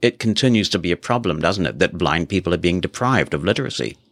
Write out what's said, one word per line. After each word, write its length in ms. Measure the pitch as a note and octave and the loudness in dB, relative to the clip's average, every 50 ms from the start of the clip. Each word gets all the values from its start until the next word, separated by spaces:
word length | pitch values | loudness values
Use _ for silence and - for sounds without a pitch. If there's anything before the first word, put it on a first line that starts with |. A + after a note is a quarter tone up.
it 180 | - B2 - - | 0 0 0 0
continues 480 | - A2+ G#2 - - C3 A#2+ A2 G2+ - | -2 -2 0 2 2 4 4 4 2 2
to 100 | - F#2+ | 0 -2
be 140 | E2 F2 | 0 0
a 60 | E2+ - | -2 -2
problem, 420 | - - A#2+ A#2+ A#2 F#2+ D#2+ D#2 | -2 -2 -2 -2 0 -2 -2 0
doesn't 260 | D#2 E2 F#2+ F#2+ F2 | 0 0 0 0 -2
it, 140 | C2+ A1 - | -2 0 0
that 180 | E2+ E2+ - F2 | 0 0 0 0
blind 300 | F2 D2+ D2+ E2+ E2 - | 0 0 0 0 -2 0
people 260 | - F#2+ - F2 F2 | -2 -2 0 0 0
are 40 | E2+ | 0
being 240 | E2+ F2 E2+ F#2 | 0 0 0 0
deprived 520 | - F2 - - B2 B2+ C3 G2+ C#2+ - - | -2 -4 -4 -2 -2 0 2 2 0 0 -2
of 120 | D2 D2 | -2 0
literacy? 500 | F#2+ G#2 - F#2+ - - - B1 A1 - - _ _ | 0 0 0 -2 -6 -6 -6 -6 -6 -8 -10 _ _